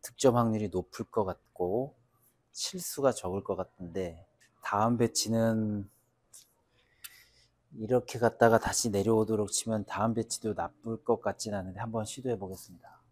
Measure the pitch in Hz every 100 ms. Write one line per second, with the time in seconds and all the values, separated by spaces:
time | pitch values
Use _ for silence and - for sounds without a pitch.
0 | - - 135 120 117 110 104 90 - -
1 | 113 - 95 87 _ - 90 107 139 _
2 | _ _ _ _ _ - - 185 170 -
3 | 135 120 92 98 95 92 90 _ 90 85
4 | 90 82 - _ _ _ - 101 113 120
5 | 117 - 107 113 113 110 107 104 98 _
6 | _ _ _ - _ _ _ _ _ _
7 | - - _ _ _ _ _ 127 107 123
8 | - 117 117 - 117 113 - - 117 101
9 | 98 110 107 107 101 - - 110 98 -
10 | 110 113 110 - 110 90 85 _ 113 113
11 | - 113 107 98 110 101 92 92 113 110
12 | 107 - 123 113 95 92 - 87 - -
13 | _